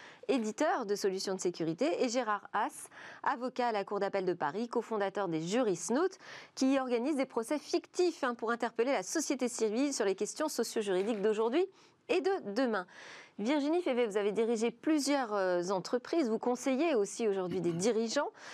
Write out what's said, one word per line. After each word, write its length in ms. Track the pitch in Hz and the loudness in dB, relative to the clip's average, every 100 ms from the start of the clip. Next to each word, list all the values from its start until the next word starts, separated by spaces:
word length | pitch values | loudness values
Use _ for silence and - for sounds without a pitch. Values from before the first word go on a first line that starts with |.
| - - - | -20 -8 0
éditeur 580 | 254 214 - 311 370 208 | 0 0 0 0 2 0
de 100 | 202 | 0
solutions 380 | 202 190 202 | 0 0 -2
de 60 | 190 | -2
sécurité. 640 | 180 175 165 165 285 302 | -2 -2 -2 0 0 2
Et 60 | 247 | 0
Gérard 380 | 240 220 208 - | 0 0 -2 -2
Haas, 360 | 202 247 - - - - - | -2 -2 -4 -14 -18 -18 -6
avocat 460 | - 262 247 247 240 | -2 -2 -2 0 0
à 20 | |
la 120 | 214 | 0
Cour 160 | 196 202 | -2 -2
d'appel 260 | 196 196 185 | 0 0 0
de 80 | |
Paris, 340 | 175 151 180 240 | 0 -2 -2 -2
cofondateur 600 | 240 214 220 196 208 196 | -2 -2 0 0 0 -2
des 140 | 160 | -2
Jurisnautes, 800 | 165 220 233 170 - 240 370 - - - - | 0 0 2 0 0 0 0 -2 -16 -18 -16
qui 240 | - 262 269 | 0 2 2
organise 380 | 254 240 254 285 | 2 0 0 0
des 100 | 262 | -2
procès 320 | - 226 294 | -2 -2 -4
fictifs, 680 | - 349 - - 359 320 | -2 -4 -2 0 0 2
hein, 120 | 262 240 | -2 -2
pour 160 | 220 | -2
interpeller 400 | 233 233 - 240 | 0 0 2 2
la 120 | 269 | 2
société 440 | 277 339 277 277 247 | 0 -2 0 0 -2
civile 460 | - 220 220 285 | 0 0 2 0
sur 120 | 269 202 | 2 0
les 100 | 190 | 0
questions 340 | 214 - 302 | -2 -2 -2
socio-juridiques 720 | - 226 233 202 180 196 214 | -2 -2 -2 0 0 0 0
d'aujourd'hui 440 | 208 214 226 285 381 - - _ - | 2 2 2 2 0 -4 -20 _ -2
et 120 | 359 | 0
de 320 | 359 392 202 | 0 -2 -2
demain. 320 | 202 262 208 180 - - - - - | 0 2 0 -4 -12 -18 -18 -14 -6
Virginie 420 | 208 302 285 339 | 0 2 2 0
Févet, 240 | 330 233 220 | 2 2 2
vous 120 | 202 | 2
avez 140 | 202 | 0
dirigé 380 | 202 226 233 233 | 2 2 2 0
plusieurs, 640 | 226 - 311 269 285 233 | -2 0 2 2 0 0
euh, 360 | 208 185 175 175 | 0 2 2 2
entreprises, 600 | 196 - 247 - 339 247 | -2 0 -2 0 0 2
vous 80 | 226 | 0
conseillez 560 | 247 247 277 262 339 | 0 0 0 2 2
aussi 340 | 254 196 - 226 | 2 0 0 0
aujourd'hui 340 | 196 180 185 | 0 0 0
des 100 | 170 | 0
dirigeants, 580 | 165 202 220 226 277 330 - - | 0 2 2 0 0 -2 -4 -16